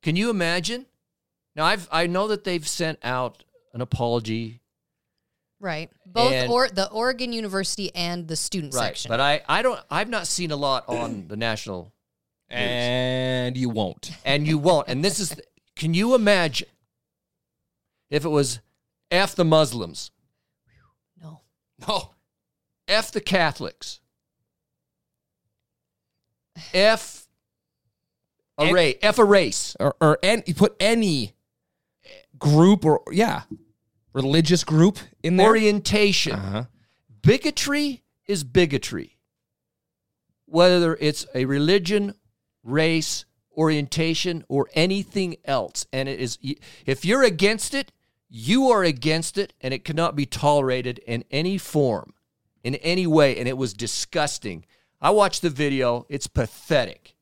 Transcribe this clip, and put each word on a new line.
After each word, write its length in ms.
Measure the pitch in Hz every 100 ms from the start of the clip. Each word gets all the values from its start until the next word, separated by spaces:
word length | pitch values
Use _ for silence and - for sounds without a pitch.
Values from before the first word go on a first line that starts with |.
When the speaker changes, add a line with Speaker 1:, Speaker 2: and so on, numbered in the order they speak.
Speaker 1:
can 120 | - 165
you 140 | 226
imagine? 560 | 214 170 175 165 240 262 _ _ _ _ _ _ -
Now, 80 |
I've, 240 | 160 208 165
I 160 | 160 175
know 220 | 180 208
that 160 | 208
they've 220 | 202 175 151
sent 320 | - 165 156
out 400 | 120 127 123 - _ _ _
an 80 | 117
apology. 800 | 127 - 120 117 110 110 113 117 _ _ _ _ _ _ _ _ _ _
Speaker 2:
Right. 300 | 196 156 165 _ 185
Both 260 | 180 247
Speaker 1:
And 200 | 127 247
Speaker 2:
or-, 160 | 240 262
the 200 | 185 196
Oregon 420 | 214 247 247 247
University 600 | 233 214 190 185 - 190
and 340 | 180 175 175 165
the 80 | 160
student 380 | - 196 147
Speaker 1:
Right, 120 | 127 107
Speaker 2:
section. 200 | - -
Speaker 1:
but 120 | 117
I, 200 | 139 151 -
I 140 | 165
don't, 180 | 247 185 -
I've 180 | 156 220
not 180 | 226 170
seen 220 | - 175
a 40 | 147
lot 320 | 143 131 -
on 380 | 120 117 110 85
the 80 | 107
national 480 | 117 110 - 92
news. 60 | 87 _ _ _ _ _ _ 123
Speaker 3:
And 960 | 120 120 123 127 127 127 127 127 123 127
you 140 | 127
won't. 420 | 113 98 - - 156
Speaker 1:
And 220 | - 143 151
you 120 | 156
won't. 280 | 151 165 -
And 160 | 127
this 140 | 180 -
is, 160 | 185 - - _ _
can 200 | - 156
you 200 | 165 226
imagine 540 | 254 208 202 165 120 - _ _ _ _ _ _ _ _ _ _ _ _ _ _
if 140 | 147
it 40 | 156
was 320 | 151 135 120 _ _ _ _ _
F 240 | 175 196
the 100 | -
Muslims? 680 | 170 156 147 117 87 76 - _ _ _ _ _ _ _ _ _ _ _
Speaker 2:
No. 180 | 165 156 _ _ _ _ 123
Speaker 3:
No. 220 | 208 - _ _ _ _ _ _ _ -
Speaker 1:
F 220 | 208 220
the 80 | 214
Catholics. 800 | - 190 160 - - _ - - _ _ _ _ _ _ _ _ _ _ _ _ _ _ _ _ _ _ _ _ _ _ _ _ _ - -
F 540 | 185 208 220 - - - _ _ _ _ _ _ _ _ _ _ _ _ -
a 40 |
Speaker 3:
An- 100 | 156
Speaker 1:
ra-, 180 | 180 160 -
F 160 | 208 214
a 60 |
race. 520 | 214 202 147 - - -
Speaker 3:
Or, 160 | 143 -
or 180 | 156 151
an-, 220 | 185 226 -
you 80 |
put 220 | 160 208 -
any 560 | 196 233 214 147 104 _ _ _ _ _ _ _ _ - _ 139
group 460 | 147 147 175 202
or, 180 | 156 151 -
yeah, 320 | 165 226 - - - _ _ _ _ _
religious 520 | 135 135 156 160 175
group 340 | - 156 175 - - _
in 140 | 160 180
there. 120 | 208
Speaker 1:
Orientation. 840 | 226 214 208 - 208 208 190 160
Speaker 3:
Uh-huh. 300 | 101 98 101 123 _ _ _ _ -
Speaker 1:
Bigotry 800 | - 254 302 294 - 285 294 247 _ _ -
is 180 | 196
bigotry. 720 | 135 139 170 139 - 95 - _ _ _ _ _ _ _ _ _ _ _ _ _ _
Whether 500 | 160 180 180 170 160
it's 260 | 151 147 -
a 120 | 127 131
religion, 680 | 139 151 202 170 208 202 202 _ _ _ _
race, 600 | 113 139 160 165 156 - - _ _ -
orientation, 880 | 156 156 139 - 160 160 185 165 -
or 200 | 139 139
anything 600 | - 175 196 190 202 185 165
else. 420 | - 135 95 - -
And 160 | 131 135
it 120 | 123
is, 180 | 123 -
y-, 140 | 131 147 - - -
if 180 | 135
you're 200 | 170 247
against 500 | 254 165 196 220 -
it, 160 | 277 269 _ _ _ _
you 420 | 117 113 233 269
are 140 | 226
against 520 | 180 135 139 160 165 -
it, 140 | 202 _
and 120 | 131
it 100 | 131
cannot 300 | - 156 165 147
be 100 | 143
tolerated 720 | - 147 147 131 127 127 117
in 240 | - 117 117
any 260 | 135 170 190
form, 560 | - 151 135 101 - _ _ _ _ _
in 120 | 123 135
any 300 | 160 180 180
way. 300 | 156 143 123
And 100 | 123
it 80 | 131
was 180 | 127
disgusting. 880 | 104 117 - - 170 147 - 110 85 - _ _ _
I 100 | 147
watched 320 | 208 196 -
the 80 | 175
video. 540 | 135 147 135 123 120 -
It's 180 | 131 -
pathetic. 880 | - 113 - - 151 107 - _ _